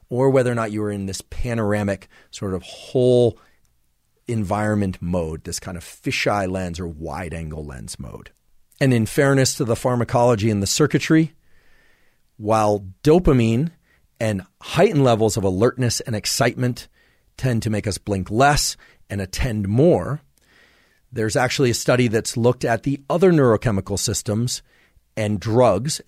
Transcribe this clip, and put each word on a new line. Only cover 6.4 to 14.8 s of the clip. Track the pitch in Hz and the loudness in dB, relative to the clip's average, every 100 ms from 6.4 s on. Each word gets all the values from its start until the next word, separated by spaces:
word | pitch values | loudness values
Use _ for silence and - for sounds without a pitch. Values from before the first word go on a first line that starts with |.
| 95 | -2
lens | 95 90 85 | -4 -6 -8
or | 85 | -10
wide | 76 78 73 87 | -10 -10 -10 -10
angle | 82 80 76 | -10 -10 -10
lens | 73 64 52 - | -12 -14 -14 -14
mode. | 67 - - _ _ _ _ _ | -14 -16 -20 _ _ _ _ _
And | 135 | 2
in | 120 107 | 2 2
fairness | - 139 139 127 - | 2 4 4 2 0
to | |
the | 120 113 | -2 -2
pharmacology | 127 123 113 120 123 117 110 | 0 -2 0 2 4 4 2
and | 104 | 0
the | 98 | -2
circuitry, | - 151 143 - 160 160 - _ - _ _ _ _ _ _ _ - | 0 0 0 4 2 2 -4 _ -20 _ _ _ _ _ _ _ -8
while | 104 110 107 104 95 - | 0 2 2 0 -4 -2
dopamine | 147 175 180 131 113 113 165 - _ _ _ _ | 4 4 4 4 4 2 -2 -8 _ _ _ _
and | 110 98 - _ | -4 -4 -8 _
heightened | - 147 | -6 2